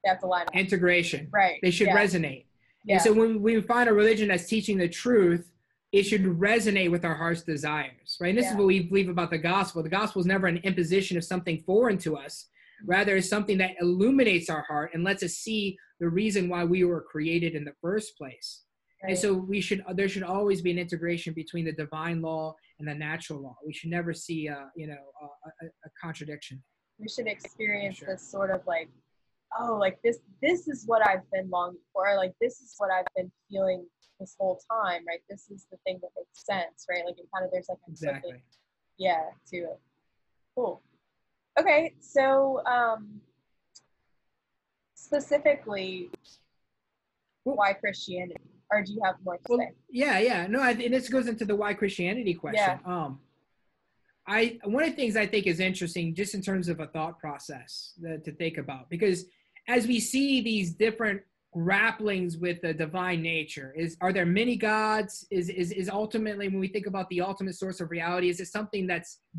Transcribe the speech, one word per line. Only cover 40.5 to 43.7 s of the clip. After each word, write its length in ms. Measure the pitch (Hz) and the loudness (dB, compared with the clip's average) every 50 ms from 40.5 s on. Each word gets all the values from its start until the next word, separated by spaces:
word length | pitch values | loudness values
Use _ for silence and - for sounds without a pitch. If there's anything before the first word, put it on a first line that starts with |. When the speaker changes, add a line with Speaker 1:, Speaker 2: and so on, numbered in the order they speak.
| _ | _
Speaker 1:
Cool. 260 | 254 240 196 - - _ _ _ _ _ _ _ _ _ _ _ _ _ _ _ | -4 -4 -4 -4 -8 _ _ _ _ _ _ _ _ _ _ _ _ _ _ _
Okay, 360 | - 320 392 302 302 330 311 - _ | 2 4 6 4 4 4 0 -8 _
so, 640 | - - - 277 269 269 269 269 277 269 269 247 - | -20 0 2 4 4 6 4 4 4 2 0 -2 0
um, 560 | - 247 247 240 226 220 220 214 208 214 208 _ _ _ _ _ _ _ _ _ _ | 0 2 2 2 0 -2 -4 -8 -18 -20 -20 _ _ _ _ _ _ _ _ _ _